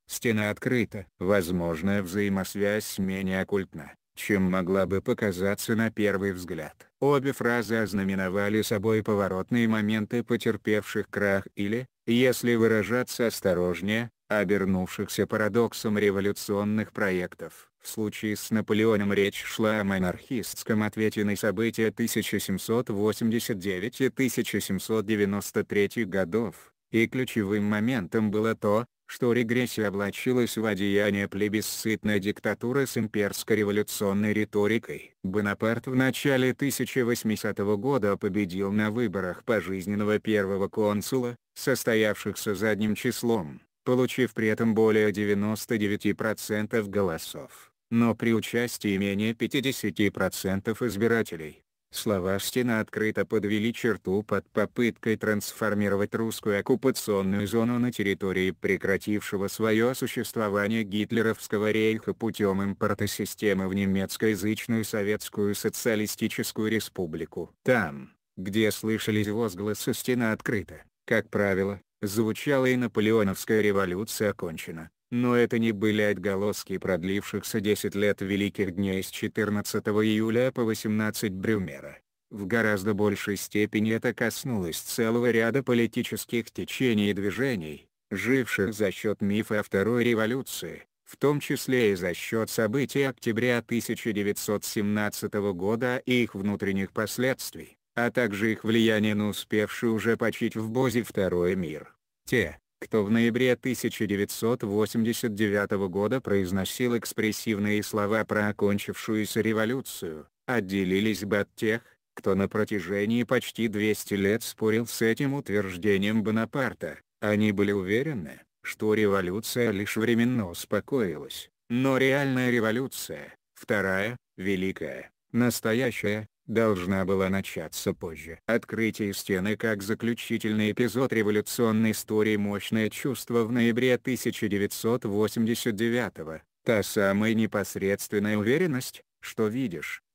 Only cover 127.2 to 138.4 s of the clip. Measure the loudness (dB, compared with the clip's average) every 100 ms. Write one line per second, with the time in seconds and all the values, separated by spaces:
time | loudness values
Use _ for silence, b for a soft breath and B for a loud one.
127.2 | 0 -2 -4 -8 -10 -6 -4 -4 -6 -12
128.2 | -14 -8 0 0 0 -2 -2 -2 -4 -4
129.2 | -2 0 0 -2 -2 -2 -4 -2 -2 -2
130.2 | -4 -4 0 0 2 2 0 2 0 2
131.2 | 2 2 0 0 2 4 2 0 0 2
132.2 | 2 2 0 -4 -2 0 0 -2 -4 -4
133.2 | 0 0 2 2 2 4 4 2 0 -2
134.2 | -2 -2 -2 0 -2 -2 -2 0 0 0
135.2 | 0 0 0 0 -2 -2 0 0 -2 -6
136.2 | -12 -12 _ _ 0 2 2 2 4 4
137.2 | 2 2 0 0 -2 -2 0 0 -2 -2
138.2 | 0 0